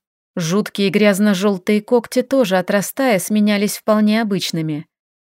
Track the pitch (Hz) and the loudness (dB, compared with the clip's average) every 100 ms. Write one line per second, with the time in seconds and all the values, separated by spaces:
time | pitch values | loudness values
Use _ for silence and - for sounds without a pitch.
0 | _ _ _ - 160 196 208 - 196 202 | _ _ _ -8 -2 -2 -2 -2 0 2
1 | 208 190 208 185 208 190 - 214 208 247 | 2 2 2 2 0 -2 0 -2 0 -2
2 | 226 254 254 269 208 185 180 202 180 - | 0 -4 0 0 2 0 0 -2 -2 -2
3 | 269 196 - 214 208 202 208 - - 214 | 0 0 0 0 2 2 -2 -4 0 2
4 | 214 214 226 190 - 165 156 151 - _ | 2 2 0 -4 -4 -4 -4 -6 -10 _
5 | _ _ | _ _